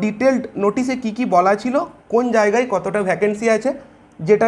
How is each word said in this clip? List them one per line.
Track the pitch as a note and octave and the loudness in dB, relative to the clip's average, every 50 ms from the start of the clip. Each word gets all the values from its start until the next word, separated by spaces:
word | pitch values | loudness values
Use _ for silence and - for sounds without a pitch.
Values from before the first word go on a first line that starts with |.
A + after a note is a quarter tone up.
| G#3+ | 0
ডিটেলড | G#3+ G#3+ G#3 B3+ C4+ C4 A3+ - - - F#3 G3+ | -2 -2 0 2 2 2 0 -2 -6 -6 -2 -2
নোটিশে | G3+ G3+ B3+ B3+ C4 C4 B3+ | 0 0 0 -2 -2 -4 -4
কী | - A3 G#3 | -4 -6 -4
কী | A#3+ B3 F#3+ F3+ | -4 -2 2 2
বলা | F3 F3+ G3 G#3 G#3 | 4 4 4 2 0
ছিল, | - B3 B3+ D4+ F4 - - - _ - | -2 -2 -2 -2 -2 -4 -8 -16 _ -2
কোন | G#3 A#3 B3+ A#3+ A3 | 0 0 2 2 2
জায়গায় | A3+ G#3 G#3 G#3 A#3+ B3+ B3 G3+ | 2 2 2 2 2 0 0 -2
কতটা | F3+ - F#3+ F3+ G#3 G3 F#3 | -2 -2 -2 -2 -2 -2 -2
ভ্যাকেন্সি | E3+ F3 G#3 G#3 G#3 G#3 A3+ A3+ A3 | 0 0 0 -2 -2 0 0 0 0
আছে, | G#3+ A3 C4 - - - - - - - _ _ - | 0 0 -2 -4 -6 -10 -20 -20 -20 -20 _ _ -6
যেটা | D#3+ E3 G#3 - A3+ | 0 2 2 4 4